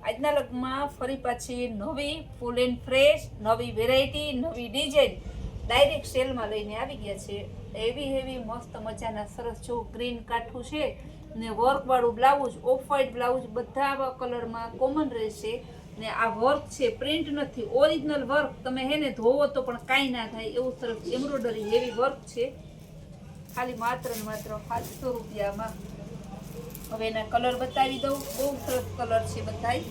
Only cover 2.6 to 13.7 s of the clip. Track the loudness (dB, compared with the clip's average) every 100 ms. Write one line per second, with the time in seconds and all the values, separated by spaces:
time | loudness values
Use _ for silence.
2.6 | 2 2 2 8 8 8 2 -4 2 2
3.6 | 2 0 4 4 4 0 -2 -2 -2 -4
4.6 | -4 -2 4 6 6 2 -10 -8 -8 -8
5.6 | 2 6 6 6 -2 0 0 0 -2 -4
6.6 | -4 -6 -6 -6 -6 -6 -6 -8 -8 -12
7.6 | -10 -2 -2 0 -2 -2 -2 -6 -6 -8
8.6 | -8 -8 -8 -6 -4 -4 -6 -6 -6 -6
9.6 | -4 -4 -4 -4 -4 -4 -2 -4 -2 -8
10.6 | -6 -2 -2 -2 -14 -16 -12 -8 -4 4
11.6 | 4 4 4 4 4 6 6 6 2 -2
12.6 | 2 2 2 2 2 2 2 2 0 -6
13.6 | -4